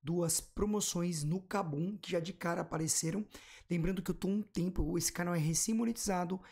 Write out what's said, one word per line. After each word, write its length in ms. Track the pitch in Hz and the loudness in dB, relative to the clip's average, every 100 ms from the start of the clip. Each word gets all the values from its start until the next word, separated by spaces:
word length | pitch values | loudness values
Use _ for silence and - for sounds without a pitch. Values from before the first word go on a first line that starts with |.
duas 380 | 139 175 165 - | 0 0 2 0
promoções 800 | - - 208 208 196 175 175 165 | -2 0 2 2 0 0 0 0
no 200 | 147 180 | 0 -2
Kabum 560 | 185 202 180 143 175 208 | 0 -2 0 0 -2 -2
que 140 | - | -2
já 80 | 175 | -2
de 100 | 165 | -2
cara 300 | 190 175 175 | -4 -2 -2
apareceram. 640 | 165 160 160 - 160 190 214 - - - - | -2 -2 0 0 0 -2 -6 -12 -20 -20 -2
Lembrando 320 | 175 165 185 | 0 2 0
que 80 | 185 | -2
eu 60 | 180 | -2
tô 140 | 180 | 0
um 120 | 202 | 0
tempo, 560 | 202 - 175 180 151 175 | -2 -2 -2 0 0 2
esse 140 | 160 | 0
canal 240 | - 175 175 | -2 0 2
é 20 | |
recém-monetizado 1000 | 156 160 - 220 226 233 - 180 175 185 - | 2 2 2 2 2 0 0 0 0 -4 -6